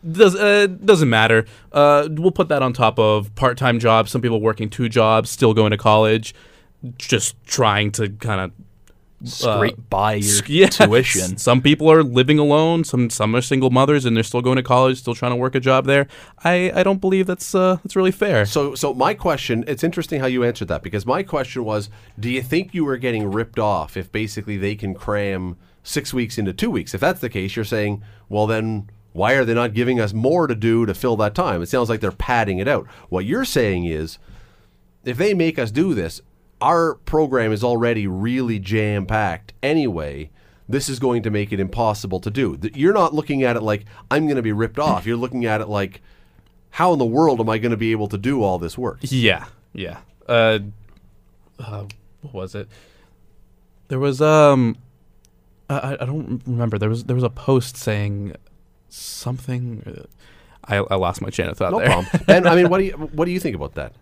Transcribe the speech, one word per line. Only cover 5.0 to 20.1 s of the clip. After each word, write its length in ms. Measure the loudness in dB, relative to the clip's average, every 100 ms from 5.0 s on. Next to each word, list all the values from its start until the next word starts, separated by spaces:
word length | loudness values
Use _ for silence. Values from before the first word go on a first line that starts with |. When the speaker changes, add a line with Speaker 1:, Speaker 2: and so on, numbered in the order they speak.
| 4 4 0
Speaker 1:
still 240 | 2 2 4
going 160 | 2
to 60 | 2
college, 580 | 4 4 6 2 -2 -16 -20 -20 _ _ -16 -14
just 360 | -2 -2 -2 -8 -10
trying 460 | 0 0 2 -2
to 140 | -2 -6
kinda, 420 | -6 -6 -4 -6 -10 -20 _ -20 -20 _ _
uh, 20 | -14
Speaker 2:
Scrape 640 | -4 0 2 0 -2 -6
by 240 | 0 0 0
your 280 | 0 0
Speaker 1:
s-, 0 |
<laughs> 40 | 2
yeah. 180 | 4 4
Speaker 2:
tuition. 720 | 6 6 6 2 -2 -2 -2
Speaker 1:
Some 260 | 2 4
people 280 | 4 4 6
are 120 | 6
living 340 | 6 2 4 4
alone. 460 | 4 4 2 0
Some, 260 | 0 0 0
some 260 | 0 0 0
are 60 |
single 300 | 0 2 4
mothers 340 | 4 4 2 2
and 100 | 0
they're 80 |
still 200 | 0 0
going 140 | 0 0
to 60 |
college, 360 | 2 4 4 0
still 160 | -6 -4
trying 160 | -4
to 40 | -2
work 200 | -2 0
a 40 |
job 260 | 2 2 4
there. 180 | 2 2 -6 -20 _
I, 280 | 0 0 0 0
I 80 |
don't 180 | 0 2
believe 240 | 0 0 0
that's, 280 | -4 -2 0
uh, 220 | 2 0
that's 120 | -2 0
really 160 | 0
fair. 340 | 0 0 2 2
Speaker 3:
So, 300 | 0 -2 -2
so 180 | -4
my 220 | 0 0 0
question, 480 | -2 -2 -2 -4 -2
it's 160 | -4
interesting 360 | -2 -4 -6